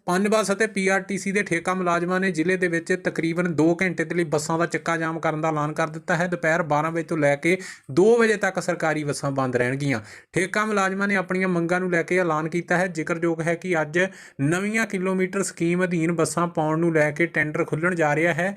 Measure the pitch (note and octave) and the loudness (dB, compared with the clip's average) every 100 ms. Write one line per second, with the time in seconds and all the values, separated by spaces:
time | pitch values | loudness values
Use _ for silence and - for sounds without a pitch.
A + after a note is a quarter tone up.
0 | - F3+ G#3 A3 G3 G3+ A3 G#3 F#3+ F#3+ | -2 0 2 2 2 0 0 0 0 0
1 | F#3+ G3 G3 G3 G3+ E3+ E3+ F#3 F3+ E3+ | -2 -6 -2 -2 0 -2 -2 -2 0 0
2 | E3+ F#3 F#3+ D#3 D#3+ F#3 F3+ E3 D#3+ F#3 | 0 0 0 0 0 2 2 0 -2 -2
3 | F3+ D#3 E3 E3 F3 D3 D#3+ E3+ F#3+ D#3+ | -2 -2 -2 0 -2 2 2 4 0 -2
4 | D#3+ F3 E3+ D3+ D#3 E3 F3 D#3+ D#3 E3 | -2 -2 0 0 0 0 0 -2 -2 -2
5 | D#3+ E3 D#3 D#3 D#3+ D#3 D3 D#3 D#3+ D#3+ | -2 -2 -2 0 -2 0 -2 -2 -4 -4
6 | - E3 E3+ E3+ D#3+ E3 D#3+ D3 D#3 E3 | -2 0 0 0 0 0 2 0 0 -2
7 | E3 E3 C#3+ C#3+ E3 F#3 F#3 - - C3+ | -4 0 2 2 2 0 -2 -16 -2 4
8 | G3+ A#3 A3+ G#3 G3 F#3 F3 E3+ D#3+ D3+ | 6 6 4 2 0 -2 -2 -2 0 0
9 | C#3+ C3+ C#3+ C3+ C3 B2 B2 C3+ C#3+ C3 | -2 -2 -2 0 0 2 0 0 0 -2
10 | G#2+ - _ D#3 F#3+ G#3+ A3 G#3 F#3+ F#3+ | -4 -20 _ -4 -2 -2 0 0 0 0
11 | G3+ G3+ F3+ F#3 F#3+ E3+ E3+ F3+ F#3 F3 | 0 0 0 0 0 0 0 0 0 -2
12 | D#3+ F3+ F3+ D#3 D#3+ E3+ E3+ F3 F#3 D#3+ | 0 0 2 0 -2 -4 0 0 0 -2
13 | D#3 E3+ E3+ E3 E3 E3+ F#3 E3 D3+ E3+ | -4 -2 0 0 -2 -2 -2 -2 0 0
14 | F#3+ - - - C#3 F3 G3+ A3 B3 F#3+ | -2 -4 -20 -4 0 0 0 -2 -2 -2
15 | F#3 F#3+ F#3 G3 F#3 - E3+ F3+ F#3 F3 | -2 0 0 -2 -4 -2 0 2 0 0
16 | D#3+ E3 D#3+ E3+ F3 E3+ D#3 D#3 E3+ D#3 | 0 2 0 0 -2 0 0 2 2 2
17 | D3+ D3 E3 E3 D3+ D3+ E3 D3+ E3+ F3 | 2 2 -2 0 -2 -2 -2 0 0 2
18 | D3+ D3 E3+ D#3+ F#3 | 2 2 2 0 -2